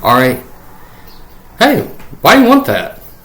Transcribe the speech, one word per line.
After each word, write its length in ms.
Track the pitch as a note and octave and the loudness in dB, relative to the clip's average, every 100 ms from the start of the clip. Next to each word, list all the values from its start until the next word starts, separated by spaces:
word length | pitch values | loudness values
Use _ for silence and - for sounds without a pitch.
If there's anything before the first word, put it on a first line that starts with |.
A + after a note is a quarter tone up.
all 140 | - B2 | 2 2
right? 280 | B2+ B2 - - - - - - - - - - - - | 2 -2 -10 -20 -20 -20 -20 -20 -20 -20 -20 -20 -20 -2
Hey, 220 | B3 C4 - - - - | 0 0 -4 -12 -18 -4
why 140 | - A#3+ | 2 4
do 60 | |
you 60 | A#3+ | 4
want 160 | C#4 C4 | 2 0
that? 360 | F#2+ E2+ - - - | -4 -6 -14 -20 -20